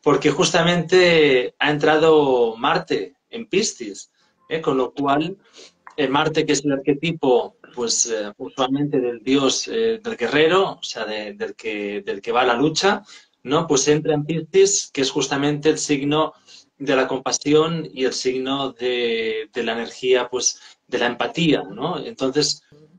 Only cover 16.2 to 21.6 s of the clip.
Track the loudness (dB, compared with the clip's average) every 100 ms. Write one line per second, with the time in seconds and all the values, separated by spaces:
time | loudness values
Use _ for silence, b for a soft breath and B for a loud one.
16.2 | 0 B B B B _ 0 0 0 -2
17.2 | -4 -4 4 4 4 -2 -8 -2 -2 0
18.2 | -2 -2 -2 -4 -4 -4 -4 -2 -2 -2
19.2 | -4 -6 -8 -6 -4 -4 -8 -6 2 2
20.2 | 2 -2 -4 B B B _ -4 -4 -2
21.2 | -6 0 2 0